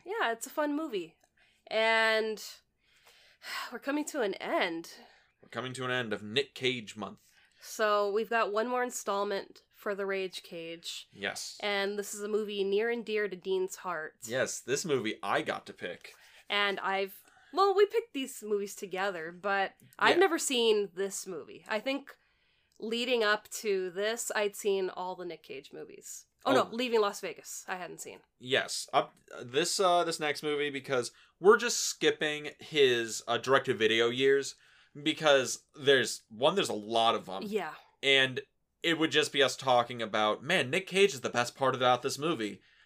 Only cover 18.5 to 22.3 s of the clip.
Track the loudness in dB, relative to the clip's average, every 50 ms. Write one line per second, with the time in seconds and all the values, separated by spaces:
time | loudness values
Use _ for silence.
18.5 | -2 -2 -2 -6 -8 -12 -10 -8 -4 -2 -2 -2 -4 -6 -10 -10 -12 -6 -4 -2
19.5 | 0 0 0 -2 -4 _ -20 -16 -4 4 4 6 6 6 6 4 4 0 0 0
20.5 | 2 4 4 6 4 4 2 -2 -4 -6 -6 -6 -6 -8 -10 -10 -10 -10 -12 -12
21.5 | -16 -16 -8 -6 -6 -4 -2 -4 -4 -4 -6 -12 -20 _ _ _